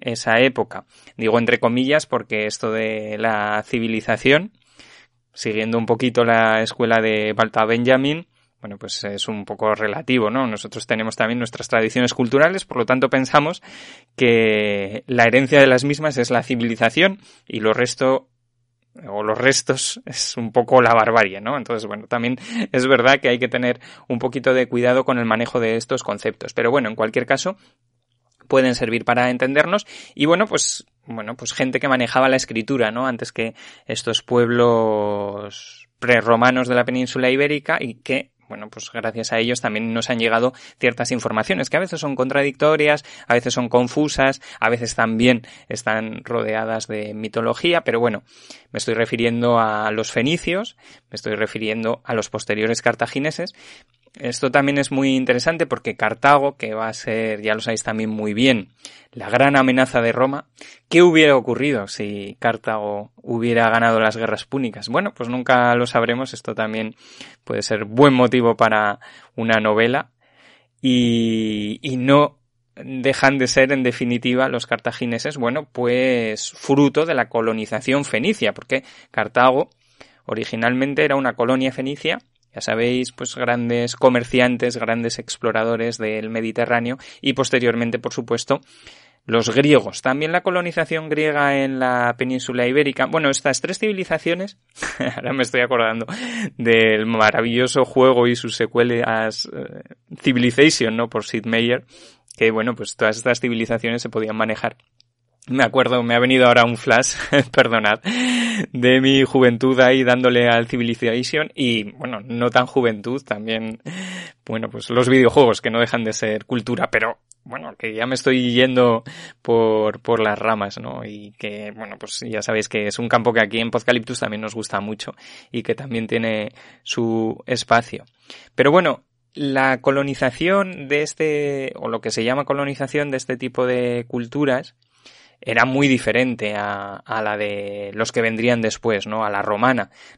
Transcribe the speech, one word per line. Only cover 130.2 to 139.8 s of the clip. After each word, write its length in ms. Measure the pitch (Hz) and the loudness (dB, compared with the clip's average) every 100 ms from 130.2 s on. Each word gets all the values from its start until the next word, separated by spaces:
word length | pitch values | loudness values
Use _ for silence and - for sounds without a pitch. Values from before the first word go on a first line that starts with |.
| 131 - 165 196 190 180 135 | -2 0 0 0 -2 -8 -4
de 140 | 147 | -4
este, 680 | 151 - 160 147 143 139 135 - | -2 -2 -2 -2 -2 -4 -8 -8
o 140 | 127 | -6
lo 100 | 113 | -6
que 100 | 110 | -4
se 140 | 117 | -2
llama 220 | 113 131 139 | -2 -2 -2
colonización 640 | 139 139 135 135 147 147 | -4 -4 -6 -4 -4 -4
de 80 | 131 | -4
este 180 | - 131 | -6 -6
tipo 300 | 131 123 127 | -6 -2 -2
de 400 | 123 123 120 120 | 0 -2 -4 -6
culturas, 640 | 123 117 143 139 127 - _ _ _ - - _ _ | -8 -6 -2 0 -2 -4 _ _ _ -20 -20 _ _
era 220 | - 117 127 | -2 2 2
muy 220 | 131 143 | 4 4
diferente 640 | 127 - 110 127 117 104 104 | 2 2 0 0 -2 -6 -4
a, 400 | 104 101 101 98 | -6 -6 -8 -12
a 260 | - 110 | -8 -4
la 140 | 107 104 | -4 -4
de 540 | 104 101 101 104 101 | -4 -6 -8 -10 -8
los 180 | 104 113 | -6 -4
que 100 | 120 | 0
vendrían 400 | 113 110 120 117 | -2 0 0 0
después, 440 | 110 - 117 104 104 | -2 -4 -2 -2 -4
¿no? 180 | 110 | -6
A 60 | 107 | -4
la 120 | 101 | -4
romana. 480 | 101 104 123 123 | -2 0 2 0